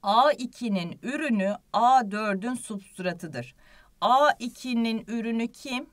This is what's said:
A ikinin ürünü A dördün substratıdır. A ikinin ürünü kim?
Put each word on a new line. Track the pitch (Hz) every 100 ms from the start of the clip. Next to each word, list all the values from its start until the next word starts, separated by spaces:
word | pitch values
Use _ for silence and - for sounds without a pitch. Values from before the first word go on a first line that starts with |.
| -
A | 220 262
ikinin | 190 247 - 240 196 170 -
ürünü | 233 294 311 220 190 208 _
A | 202 240 262 220
dördün | 208 214 196 226
substratıdır. | 254 - 202 196 - 180 175 170 131 120 _ _ - _ _
A | 208 254 294 -
ikinin | 240 - 254 233 233 226 -
ürünü | 233 226 226 220
kim? | - 285 254 320